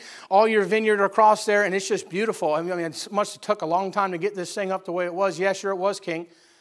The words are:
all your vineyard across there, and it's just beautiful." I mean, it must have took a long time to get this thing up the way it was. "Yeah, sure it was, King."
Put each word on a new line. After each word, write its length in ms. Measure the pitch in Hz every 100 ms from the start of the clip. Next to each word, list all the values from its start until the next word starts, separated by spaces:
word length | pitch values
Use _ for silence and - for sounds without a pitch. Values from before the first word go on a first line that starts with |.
| - - -
all 160 | 190 226
your 160 | 220
vineyard 380 | 180 220 220 202
across 440 | 196 220 214 214 220
there, 180 | 208
and 100 | 202
it's 140 | 190 190
just 200 | 196 -
beautiful." 460 | 175 220 - 160
I 80 | 151
mean, 160 | 175 175
it 300 | 170 - -
must 220 | 202 202
have 80 | -
took 220 | - 208
a 40 | 160
long 240 | 175 190
time 220 | 208 196
to 60 | 170
get 180 | 196 190
this 180 | 175
thing 160 | 214 190
up 140 | 190
the 80 | 185
way 140 | 175 175
it 60 |
was. 240 | 170 196 160
"Yeah, 160 | 196
sure 200 | 190 196
it 60 | 190
was, 200 | 196 196
King." 300 | 185 165 170 _ _ _